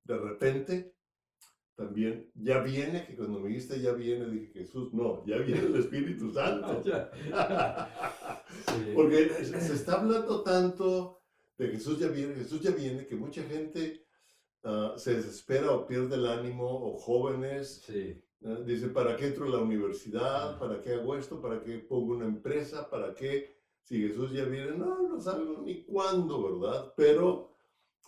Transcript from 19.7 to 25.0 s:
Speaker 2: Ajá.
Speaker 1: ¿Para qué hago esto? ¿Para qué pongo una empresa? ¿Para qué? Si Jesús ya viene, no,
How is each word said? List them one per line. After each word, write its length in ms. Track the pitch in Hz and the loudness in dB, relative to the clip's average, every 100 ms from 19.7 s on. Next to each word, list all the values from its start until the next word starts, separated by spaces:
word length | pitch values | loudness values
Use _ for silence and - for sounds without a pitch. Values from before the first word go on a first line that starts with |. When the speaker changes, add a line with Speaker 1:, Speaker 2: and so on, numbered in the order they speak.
| 107 98 101 110 101 135 139 117 | 2 0 -4 -6 -2 0 0 -2
Speaker 2:
Ajá. 80 | - | -4
Speaker 1:
¿Para 220 | 113 98 | -6 -4
qué 120 | 123 | -2
hago 220 | 120 123 139 | -2 -2 -4
esto? 260 | - - | -6 -8
¿Para 200 | 120 110 | -4 -4
qué 180 | 117 113 | -6 -10
pongo 340 | - 123 113 120 | -2 -2 0 0
una 100 | 110 | -2
empresa? 640 | 104 - 147 143 147 147 | -2 0 -2 -2 -8 -6
¿Para 240 | 131 117 | -4 -4
qué? 440 | - 135 139 - _ _ _ | -4 -2 -2 -4 _ _ _
Si 180 | - 113 104 | -4 0 0
Jesús 240 | 113 131 | 0 -2
ya 140 | 135 127 | -2 -2
viene, 320 | 135 143 165 | -2 -4 -2
no, 300 | 359 370 | -2 0